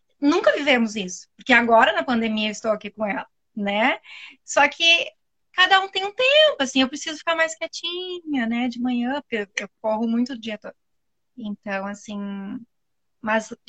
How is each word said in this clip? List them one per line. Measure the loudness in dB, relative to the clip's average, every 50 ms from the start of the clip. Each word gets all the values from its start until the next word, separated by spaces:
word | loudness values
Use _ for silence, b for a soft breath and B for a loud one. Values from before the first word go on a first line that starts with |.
| _ _ _ 0
nunca | 2 2 4 4 4 2 2
vivemos | 2 2 2 2 4 2 0 -2
isso, | -6 -8 -8 -10 -14 -18 _ _
porque | -6 0 4 4
agora | 4 6 6 6 6 6 6 4
na | 0 0
pandemia | 0 0 0 0 -2 -2 -2 -2 -4
eu |
estou | -4 -4 -2 -2
aqui | -2 -2 -4 -12
com | -10 -8 -6
ela, | -6 -6 -6 -8 -12 _ _ _ _ -8
né? | -6 -4 -2 0 0 0 0 0 -2 B B B B B B B B B
Só | -2 2 4 4
que | 2 2 2 4 4 4 4 2 -4 -12 _ _ _ _ _ _ _ 2
cada | 2 4 6 6 4
um | 2 0
tem | -6 -6 -6
um | -4 -2
tempo, | 0 2 4 6 6 6 4 4 0
assim, | -2 0 2 2
eu | 0 0
preciso | -2 -8 -10 -10 -10
ficar | -6 -4 -2 0
mais | 0 0 -2 -4
quietinha, | -8 -10 -10 -10 -10 -8 -8 -8 -6 -8 -8 -10 -10 -6 -4 -2 -2 -2
né, | -2 -2 -2 -2
de | -4 -4 -4
manhã, | -2 -2 -2 -2 -2 -2 -4 -4
porque | -6 -6 -6
eu, | -6 -6 -6 -6 -8 -8
eu | -10 _ _
corro | -4 -4 -2 -2 -2
muito | -2 0 -2 -2 -4 -6
o | -10
dia | -10 -10 -12
todo. | -12 -12 -16 -20 _ _ _ _ _ _ _ _ _ _ _ _
Então, | -14 -12 -12 -12 -10 -10 -8 -8 -6 -6
assim... | -8 -10 -12 -12 -12 -10 -10 -8 -10 -10 -10 -10 -12 -12 -14 -14 _ _ _ _ _ _ _ _ _ _ _
Mas, | -4 -2 -2 -2 -2 -6 -14 -16 _